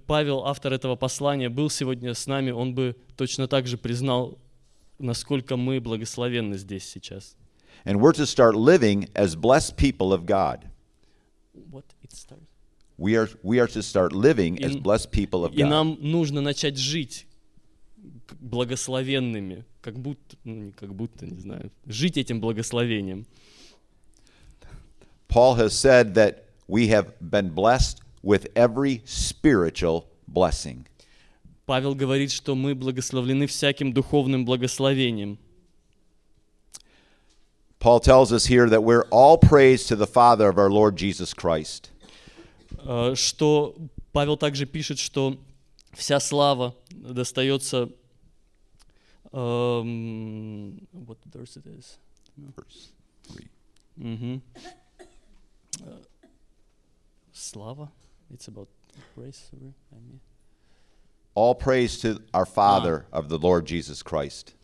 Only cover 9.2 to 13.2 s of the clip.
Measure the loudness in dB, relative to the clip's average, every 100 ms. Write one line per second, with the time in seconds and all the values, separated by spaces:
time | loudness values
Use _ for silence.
9.2 | -2 0 2 2 2 0 -2 0 0 0
10.2 | 0 0 0 -4 -14 -20 _ _ _ _
11.2 | _ _ _ -20 -20 -20 -20 _ -20 -20
12.2 | -20 -20 -20 _ _ _ _ -6 0 0